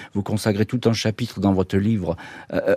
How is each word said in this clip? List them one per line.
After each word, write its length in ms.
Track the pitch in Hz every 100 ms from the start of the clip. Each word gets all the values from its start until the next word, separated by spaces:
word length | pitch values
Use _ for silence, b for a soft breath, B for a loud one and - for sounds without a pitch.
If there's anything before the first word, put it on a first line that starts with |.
| B
vous 100 | 101
consacrez 440 | 98 107 113 101 104
tout 160 | 123
un 80 | 117
chapitre 480 | 110 110 107 120 -
dans 140 | 98
votre 240 | 95 92 98
livre, 380 | 104 110 85 82 B B B
euh, 240 | 87 -